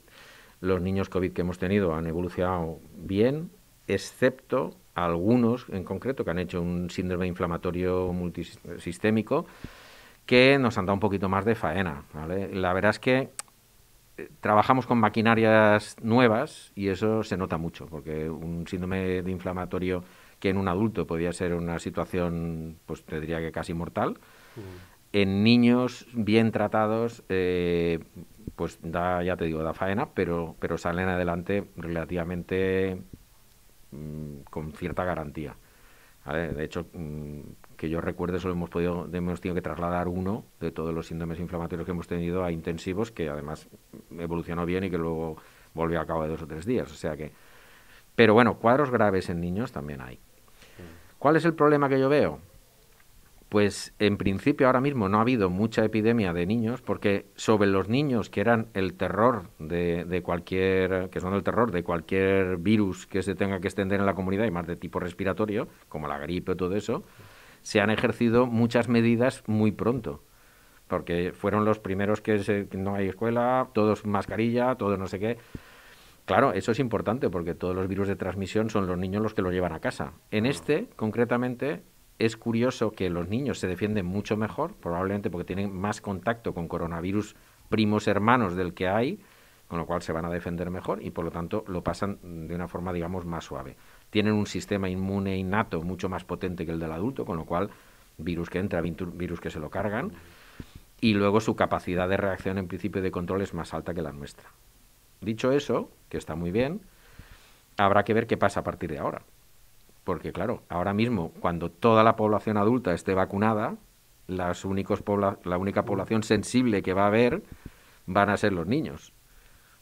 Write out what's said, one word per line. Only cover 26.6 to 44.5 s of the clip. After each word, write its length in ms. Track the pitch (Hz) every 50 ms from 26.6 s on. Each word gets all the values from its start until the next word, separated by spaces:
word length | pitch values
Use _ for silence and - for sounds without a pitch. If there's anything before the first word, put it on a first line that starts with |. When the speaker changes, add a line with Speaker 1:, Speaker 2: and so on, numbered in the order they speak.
| 104 104 - 110 107 107 110 113 117 117 117 - - -
Speaker 1:
eh, 720 | 95 92 92 90 90 90 87 87 87 85 85 85 85 82 - - - 87 82 - - - - - -
pues 220 | - 85 82 - - -
da, 400 | 85 80 87 87 90 90 87 87
ya 120 | 90 90
te 100 | 85 87
digo, 180 | 82 80 78 80
da 100 | 80 80
faena, 360 | - 98 95 98 110 147 - -
pero, 420 | - 92 85 85 85 85 80 - -
pero 180 | - 82 85 82
salen 320 | - 87 85 87 92 92
adelante 560 | 92 90 90 87 85 87 87 - 98 101 92 - -
relativamente, 1300 | - 85 82 85 82 80 - 87 87 82 85 90 87 85 - 95 92 95 95 95 95 95 95 92 95 - - - - - - - - - - _ _ - - - - - -
mm, 520 | - 71 76 76 76 76 78 73 71 71 69 -
con 240 | - 82 76 78 73
cierta 300 | - 90 85 - - 92
garantía, 500 | 90 85 82 78 76 69 80 76 67 - - - - - - - - - - - - - - -
¿vale? 300 | 69 73 82 85 76 71
De 100 | 73 78
hecho, 220 | 76 - 90 85 - -
mm, 460 | 90 82 76 76 76 73 73 73 73 69 - - - - - - -
que 120 | - 80
yo 100 | 80 85
recuerde, 400 | 85 87 85 - 87 87 90 90
solo 140 | 90 92 87
hemos 160 | 87 87 85
podido, 400 | - 87 87 87 87 87 85 -
hemos 300 | 82 90 87 90 87 87
tenido 140 | - 92 85
que 60 | 90
trasladar 460 | 87 78 76 78 87 87 87 87 87 90
uno 380 | 87 92 92 92 104 123 - - _ -
de 120 | 82 82
todos 220 | 82 80 80 82 82
los 140 | 82 80 -
síndromes 320 | 82 82 85 82 82 80
inflamatorios 460 | 87 82 90 85 85 82 90 82 82
que 60 | 90
hemos 160 | 90 85 82 -
tenido 360 | 87 87 85 85 87 92 92
a 80 | 87
intensivos, 600 | 85 80 78 85 85 82 - 95 90 92 113 117
que 160 | - - 85 76
además 400 | 71 73 71 73 78 - - - - - _ _ - - - - - 85
evolucionó 480 | 85 82 85 85 82 87